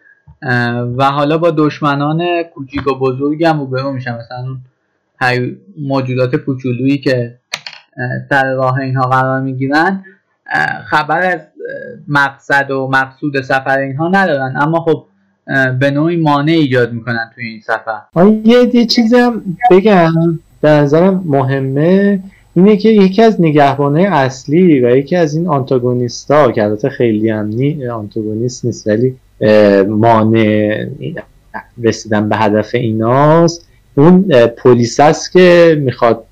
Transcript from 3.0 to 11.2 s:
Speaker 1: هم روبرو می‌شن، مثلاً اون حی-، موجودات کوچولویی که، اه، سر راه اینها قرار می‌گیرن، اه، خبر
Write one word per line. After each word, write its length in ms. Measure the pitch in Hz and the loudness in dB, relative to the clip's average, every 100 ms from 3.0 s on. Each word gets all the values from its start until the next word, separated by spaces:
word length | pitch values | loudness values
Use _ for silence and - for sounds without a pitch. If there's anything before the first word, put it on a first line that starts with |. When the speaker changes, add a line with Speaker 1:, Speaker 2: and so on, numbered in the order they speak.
| 131 127 143 156 | -2 -2 -4 -2
Speaker 1:
هم 160 | 165 156 | -2 -2
روبرو 320 | 131 127 139 | -4 -6 -6
می‌شن، 260 | 131 127 117 | -8 -10 -12
مثلاً 200 | 117 123 | -14 -14
اون 200 | 127 131 - _ _ _ _ - | -12 -14 -18 _ _ _ _ -6
حی-، 360 | 127 123 123 - _ 160 | -2 -2 -4 -8 _ -12
موجودات 580 | 139 135 127 127 127 151 | -6 -4 -2 -2 -2 -2
کوچولویی 600 | - 131 131 120 131 139 | -4 -6 -4 -4 -2 -2
که، 360 | 143 127 120 123 _ - - - _ - | -2 -2 -4 -10 _ -16 -14 -20 _ -10
اه، 320 | 123 131 127 | -8 -6 -4
سر 240 | 143 135 | -2 0
راه 240 | 131 131 131 | -2 -2 -2
اینها 300 | 135 131 127 | -4 -2 0
قرار 320 | 131 131 131 | 0 0 -2
می‌گیرن، 640 | 135 131 135 147 175 190 - - _ _ - | -4 -6 -2 0 0 -2 -8 -20 _ _ -8
اه، 360 | 151 156 - | -4 -4 -6
خبر 400 | - 156 151 160 | -4 -4 -2 -2